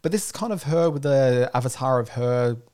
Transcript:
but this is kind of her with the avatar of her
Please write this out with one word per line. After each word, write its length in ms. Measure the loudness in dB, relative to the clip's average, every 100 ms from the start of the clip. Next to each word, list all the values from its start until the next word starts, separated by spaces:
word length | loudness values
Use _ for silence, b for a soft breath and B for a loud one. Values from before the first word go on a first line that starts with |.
but 120 | -4
this 120 | -4
is 80 | -4
kind 180 | -8 -6
of 120 | -6
her 260 | -2 2 2
with 140 | 0
the 480 | 2 4 4 4 2
avatar 460 | 0 -2 -2 0 0
of 100 | -2
her 460 | -2 0 0 0 -2 -10